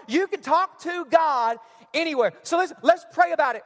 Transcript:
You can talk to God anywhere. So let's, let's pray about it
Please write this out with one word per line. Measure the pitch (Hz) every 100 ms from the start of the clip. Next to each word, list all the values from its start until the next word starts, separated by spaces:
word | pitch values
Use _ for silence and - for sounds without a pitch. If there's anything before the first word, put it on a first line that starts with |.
| -
You | 277 381
can | 359
talk | 262 320 370 -
to | 330 349 285
God | 330 320 262 226 233 - - -
anywhere. | 294 330 269 208 -
So | - 339
let's, | 370 -
let's | 269 339 -
pray | - 349
about | 330 277
it | 226